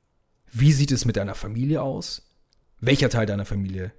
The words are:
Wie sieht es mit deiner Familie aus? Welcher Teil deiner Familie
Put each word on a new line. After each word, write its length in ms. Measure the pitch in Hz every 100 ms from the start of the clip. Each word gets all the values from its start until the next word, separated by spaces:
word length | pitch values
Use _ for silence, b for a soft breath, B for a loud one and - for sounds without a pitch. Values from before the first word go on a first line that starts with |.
| _ _ _ _ -
Wie 220 | 117 143
sieht 220 | 139 143
es 100 | 123
mit 140 | 117 101
deiner 180 | 98 -
Familie 460 | 104 113 135 156
aus? 500 | 135 139 - - _ _ _ _ _ -
Welcher 300 | 120 139 127
Teil 160 | 117 107
deiner 200 | 98 95
Familie 460 | 98 95 95 92